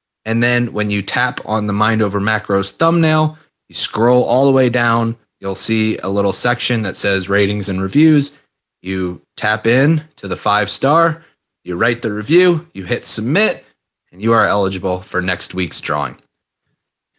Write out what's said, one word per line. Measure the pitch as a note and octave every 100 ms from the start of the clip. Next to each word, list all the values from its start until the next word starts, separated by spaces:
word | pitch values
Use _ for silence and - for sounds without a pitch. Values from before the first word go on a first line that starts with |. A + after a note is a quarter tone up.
| _ _ A2
and | A2+
then | A#2+ A#2+ A#2+
when | G#2 G#2
you | G#2
tap | G2 B2+ B2 B2 -
on | G#2+ G#2
the |
Mind | G2+ A2 A2
Over | G#2 G2+
Macros | G#2 G#2+ - G2 G2
thumbnail, | - E3 E3+ D#3+ D#3 D#3 D#3 _ _ _
you | C#3
scroll | - G#2+ A#2 B2+
all | E2+ B2 C#3
the |
way | C3 B2+
down, | A#2+ A#2+ A#2 A2+ A2+ _ _
you'll | G2 F#2+
see | - A2+ A2 -
a | F#2+
little | G2+ G2+
section | F#2 B2 A#2 - A#2
that | G2+ -
says | G2+ G2 F2+
ratings | G2+ G2+ G#2 G2
and | F#2
reviews. | F#2+ C3 D#3+ D3+ C#3 - _ _ _ _
You | F#2 F#2+ F2+ F2 _ -
tap | G#2+ G#2+ A2+
in | B2 D3 D#3+ - -
to | G2
the | F#2
five | G#2+ G#2 G2+
star, | - C3+ D#3+ E3 D#3 - _ _ _
you | F2 F2
write | A2+ A2+
the | A2+
review, | G#2 G#2+ E3+ F#3 D#3+ -
you | F#2+ F#2
hit | A#2+ -
submit, | - A2+ F3 G#3+ - _ _ _ _ _
and | F2+
you | A2
are | A#2 G2
eligible | G2+ G2 F#2+ F#2+ F#2
for | - F#2
next | F#2 F2+ - F2+
week's | F2 -
drawing. | - D2+ C2+ B1+ _ _ _ _ _ _ _ _ _